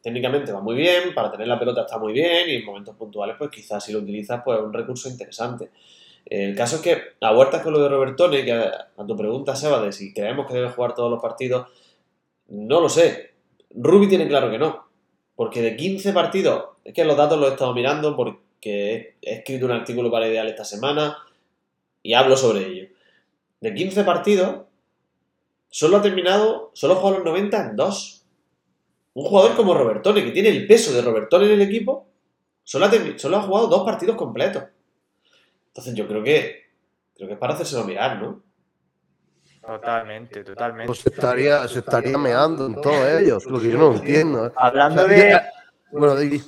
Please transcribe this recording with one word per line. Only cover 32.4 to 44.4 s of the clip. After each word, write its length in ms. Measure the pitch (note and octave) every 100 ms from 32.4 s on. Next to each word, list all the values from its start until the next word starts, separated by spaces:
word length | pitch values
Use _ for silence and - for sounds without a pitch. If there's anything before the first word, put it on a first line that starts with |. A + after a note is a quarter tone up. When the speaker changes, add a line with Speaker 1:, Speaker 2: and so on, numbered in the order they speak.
| _ _
Speaker 1:
solo 220 | - C3+
ha 60 | G#3
termi-, 260 | A3+ D#3+ -
solo 220 | C3+ G3
ha 40 |
jugado 240 | G3+ G3+ A3+
dos 160 | F3+
partidos 320 | G3+ F#3+ F3
completos. 500 | A3+ C#3 A#2+ F3+ E3 C3 _ _ _ _ _ _ _ _ _ _
Entonces 260 | - B2+
yo 120 | G#2+ G2+
creo 160 | G#2+
que, 440 | A#2 D3+ - - _ _ _ _ _
creo 120 | _ F#2+
que 60 |
es 80 | G2+
para 140 | B2+
hacérselo 300 | D#3 E3 B2+
mirar, 360 | G2+ F#2 B2+ G2+
¿no? 220 | A2+ - _ _ _ _ _ _ _ _ _ _ _ _ -
Speaker 2:
Totalmente, 800 | A2 A#2+ A#2 A2 G#2+ A#2 G#2
totalmente. 420 | G2 G2 A#2+ A2+ A#2
Speaker 3:
Pues 120 | A#2+
se 100 | -
estaría, 580 | - B2 B2 C#3 C#3+ B2
se 120 | B2
estaría 400 | - A#2+ A#2+ C#3
meando 480 | C#3 A#2+ D3+ D#3+ C3+
en 80 | A2+
todos 300 | D3 D3 C3+
ellos, 380 | D#3+ F#3+ G#2+ -
lo 120 | B2+
que 120 | A2+
yo 80 | A#2+
no 160 | D3+
entiendo, 540 | G#2+ G2 D3 D#3+ B2+